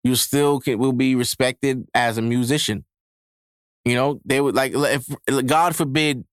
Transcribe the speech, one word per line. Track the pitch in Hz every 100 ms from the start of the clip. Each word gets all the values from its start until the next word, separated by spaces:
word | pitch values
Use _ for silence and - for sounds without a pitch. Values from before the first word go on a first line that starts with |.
You | 123 123
still | - 143 147 143
can, | 147 110
will | 131
be | 123 131 127
respected | 120 - 127 123 139 131 -
as | 117 120 113
a |
musician. | 113 123 120 151 - 104 - _ _ _ _ _ _ _ _ _ 120
You | 120
know, | 139 143
they | - 139
would, | 139 113
like, | 131 107
if, | 143 135 - 139 - 135 127
God | 156 175 165
forbid | 156 143 151 135 -